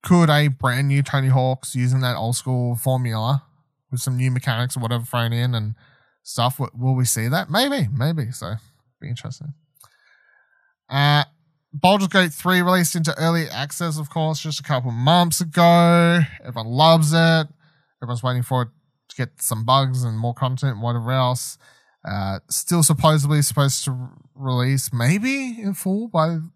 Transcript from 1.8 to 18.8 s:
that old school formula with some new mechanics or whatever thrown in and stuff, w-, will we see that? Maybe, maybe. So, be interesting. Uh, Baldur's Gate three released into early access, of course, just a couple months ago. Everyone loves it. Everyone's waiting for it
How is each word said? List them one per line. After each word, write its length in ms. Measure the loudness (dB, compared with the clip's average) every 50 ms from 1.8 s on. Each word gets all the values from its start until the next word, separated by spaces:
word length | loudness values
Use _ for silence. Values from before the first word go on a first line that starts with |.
| 0 0 0 0
that 120 | 0 -2 -2
old 220 | -2 -4 -4 -4
school 400 | -4 -4 -4 -4 -2 -2 -4 -4
formula 640 | -4 -2 -2 -2 -2 -2 -4 -4 -4 -2 -2 -2 -2 _ _ _ _ _ _ _ _ _ _
with 100 | -10 -8
some 160 | -6 -4 -4
new 140 | -2 -2 -2
mechanics 460 | -2 -2 -4 -4 -2 -2 -4 -4 -4
or 40 | -6
whatever 240 | -6 -4 -4 -6 -6
thrown 280 | -4 -4 -4 -2 -2
in 200 | -2 -2 -2 -2
and 220 | -2 -4 -4 -6 -8 _ _ _ _ _ _ _ _ _
stuff, 360 | _ -10 -4 0 0 0 0 -2
w-, 120 | -8 -8 _ -4
will 160 | -2 0 0
we 100 | 0 0
see 220 | 0 -2 -2 -2
that? 240 | -2 -2 -4 -4 -2
Maybe, 380 | -2 0 0 0 0 -2 -2 -2
maybe. 380 | -2 -2 -2 -2 -2 -4 -6 -8
So, 240 | -8 -10 -10 -10 -10 -10 _ _ _ _ _ _ _ _
be 80 | -12 -12
interesting. 440 | -10 -10 -10 -14 -14 -12 -14 -16 -16 _ _ _ _ _ -20 _ _ _ _ _ _ _ _ _ _ _ _ _ _ _ _ _ _ _ _ _
Uh, 360 | 0 2 4 4 4 2 2 _ _ _ _ _ _ _ _ _
Baldur's 340 | -6 2 4 4 4 4 2
Gate 260 | 2 2 2 2 2
three 300 | -2 -4 0 2 2 4
released 320 | 4 4 4 4 2 0 0
into 240 | -2 -2 -2 -2 0
early 300 | 0 0 2 0 -2 -4
access, 500 | -6 -8 -8 -8 -6 -6 -4 -4 -4 -6
of 100 | -8 -6
course, 300 | -4 -2 -2 -2 -4 -4
just 200 | -6 -8 -8 -8
a 20 |
couple 300 | -4 -4 -4 -2 -2 -4
months 480 | -4 0 2 4 6 6 4 2 0 -4
ago. 800 | -4 -2 4 6 6 8 8 8 6 6 6 6 6 4 4 4 2 0 -2 -16 -14
Everyone 260 | -12 -10 -8 -6 -4
loves 420 | 2 6 8 8 8 6 6 4
it. 360 | 4 4 4 4 4 2 0 -2 -8 _ _ _ _ _ _ _ _ _
Everyone's 220 | -8 -8 -8 -4
waiting 220 | -2 -2 -2 -2 -2
for 180 | 0 0 -2
it 60 | -2 -2 _ _